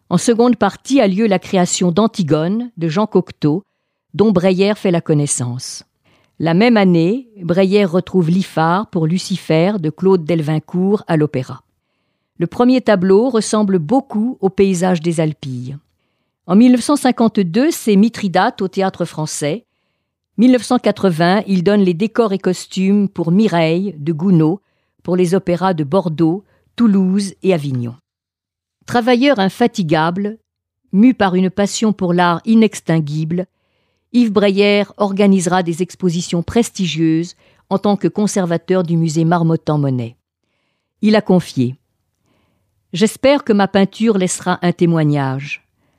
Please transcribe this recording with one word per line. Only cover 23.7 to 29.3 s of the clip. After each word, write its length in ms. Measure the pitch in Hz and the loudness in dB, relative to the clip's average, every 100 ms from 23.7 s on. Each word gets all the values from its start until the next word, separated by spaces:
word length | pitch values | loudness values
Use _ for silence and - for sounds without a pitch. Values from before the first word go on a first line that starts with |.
| 170 202 156 | 0 -4 -6
de 120 | 147 | -6
Gounod, 460 | 156 190 175 156 196 _ _ _ _ | -4 2 2 2 -2 _ _ _ _
pour 120 | - 180 | -4 -2
les 200 | 180 190 | 0 0
opéras 400 | 180 175 190 165 | -2 -2 -2 -2
de 80 | |
Bordeaux, 600 | 143 185 175 151 160 185 - _ _ - | -2 -2 -2 0 0 -2 -8 _ _ -2
Toulouse 600 | 233 196 185 196 196 - | 2 2 2 0 -4 -6
et 100 | 185 | -2
Avignon. 400 | 175 143 127 120 123 _ _ _ _ _ _ _ _ - | -2 -2 -6 -6 -12 _ _ _ _ _ _ _ _ -6
Travailleur 500 | 240 226 247 285 | -2 2 2 2